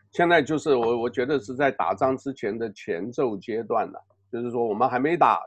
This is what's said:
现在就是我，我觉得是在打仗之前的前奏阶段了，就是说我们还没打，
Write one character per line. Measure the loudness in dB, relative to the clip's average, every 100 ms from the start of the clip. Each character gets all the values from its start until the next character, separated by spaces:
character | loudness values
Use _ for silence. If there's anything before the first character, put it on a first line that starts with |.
| _
现 | 0 4
在 | 4
就 | 4 -2
是 | 2 2
我， | 2 0
我 | -2
觉 | -2 0
得 | -2
是 | -4
在 | 0 0
打 | 0 -2
仗 | 0 0 0
之 | -6
前 | -6 -6 -4
的 | -6
前 | -8 -6 -4 -4
奏 | -2 -2 -4
阶 | -6 -6
段 | -2 -2 -2
了， | -8 _ _ _
就 | -6
是 | -4
说 | -2 0
我 |
们 | 2 2
还 | 2
没 | 0 4
打， | 4 4